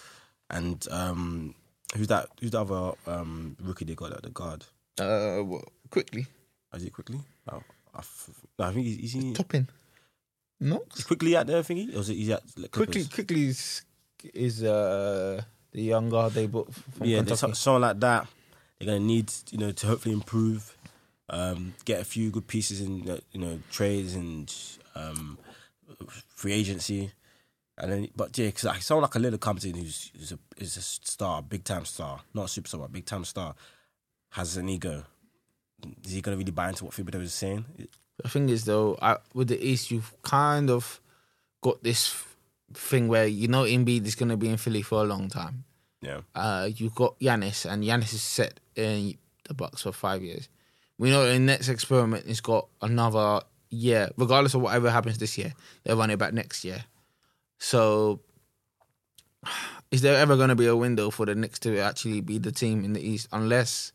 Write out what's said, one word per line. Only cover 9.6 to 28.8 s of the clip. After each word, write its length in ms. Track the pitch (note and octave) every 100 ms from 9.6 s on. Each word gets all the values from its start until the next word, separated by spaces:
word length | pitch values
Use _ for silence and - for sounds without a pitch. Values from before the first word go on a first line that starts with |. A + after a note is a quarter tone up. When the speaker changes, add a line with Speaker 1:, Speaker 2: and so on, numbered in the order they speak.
| B2+ - _ _ _ _ _ _ _ -
Speaker 2:
Knox? 400 | C3+ G#3+ B4 -
Speaker 1:
Is 40 | -
Quickly 300 | E3+ E3 E3+
out 120 | A#2+
there, 160 | E3+
thingy? 320 | D#3+ F3 A3 G2+
Or 40 |
is 80 | G2+
it, 60 | G2
he's 140 | G#2+
at 160 | G#2+ - -
the 120 | F2
Speaker 2:
Quickly, 180 | - G#3+ G3
Speaker 1:
Clippers? 40 | C#3+
Speaker 2:
Quickly 320 | - G3 D#3+ C#3
is, 340 | B2+ - - - _ _ _ - -
is, 280 | B2 A2+
uh, 800 | A2 G#2+ G2+ G2 G2+ G2 F#2+ F#2+ A2 _ _
the 100 | G#2
young 280 | A2 A2+ A2+
guard 240 | A2+ A2+
they 120 | A2+ G#2+
bought 200 | A2+ -
f-, 60 | - - -
from 100 | A#2
Speaker 1:
Yeah, 100 | A2
Speaker 2:
Kentucky. 100 | A2
Speaker 1:
there's 120 | A#2
so-, 120 | A2
someone 280 | A#2 C3+ C3
like 180 | A#2+ G2+
that. 260 | B2 A#2 - - _ _ _ -
They're 80 | G2
gonna 120 | G2+
need, 320 | G#2+ A2+ G#2 - -
you 60 | G#2+
know, 140 | G#2
to 160 | F#2 G2+
hopefully 260 | A2+ A2+
improve, 640 | G#2+ G#2+ A2+ A2 A2 G#2+ - - _ _ _ -
um, 440 | F2 F#2 F2 F2+ - -
get 160 | G2
a 40 | G2+
few 240 | A2+ A2
good 160 | G#2+ -
pieces 340 | A2 G2+ G2+
in, 280 | G2 F#2+ F2+
uh, 80 | F2+ -
you 80 | F#2+
know, 200 | F2 E2 D#2
trades 420 | - G2+ G2+ F#2
and, 400 | F2+ E2+ D#2+ D2 - - - _ D#2
um, 420 | D#2 D#2 D2+ C#2 - - - _ - - - - -
free 260 | - G2
agency. 580 | G2+ G2+ F#2 - G2+ G2 - _ _ _ _ _ -
And 140 | F2+
then, 160 | G2+ G#2 A2+
but 220 | G#2 -
yeah, 140 | A2
'cause, 140 | - A2+
like, 160 | F#2